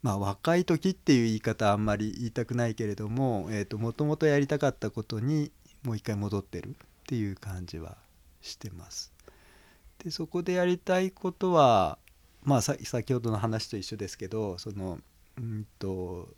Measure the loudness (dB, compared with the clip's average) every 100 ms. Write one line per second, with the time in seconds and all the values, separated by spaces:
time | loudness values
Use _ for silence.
0 | 0 0 -2 -2 2 2 2 0 0 -2
1 | 4 4 4 0 -2 2 2 4 2 0
2 | -2 -4 -6 -4 -2 -2 -2 -2 -4 -4
3 | -4 0 0 0 -2 -4 -4 -2 -4 -2
4 | -2 2 4 4 2 2 0 0 -6 -6
5 | -6 -2 0 0 -2 _ -20 -10 -6 -4
6 | -2 -2 0 -2 -4 -10 -10 -14 -18 _
7 | -6 -4 -4 -6 -10 -10 -10 -10 -12 -16
8 | _ _ -20 _ -16 -14 -12 -14 -14 -12
9 | -14 _ -20 -20 -20 -20 -20 _ -20 _
10 | -10 -6 -4 -4 0 2 2 2 2 2
11 | 2 -2 -8 -2 4 8 8 8 4 -2
12 | -16 _ _ _ 2 2 2 -2 -2 -4
13 | 0 0 0 0 0 -2 -4 -8 -8 -8
14 | -8 -8 -6 -4 -4 -6 -8 -8 -6 -8
15 | -14 _ _ -12 -8 -8 -10 _ -6 -6
16 | -6 -8 -12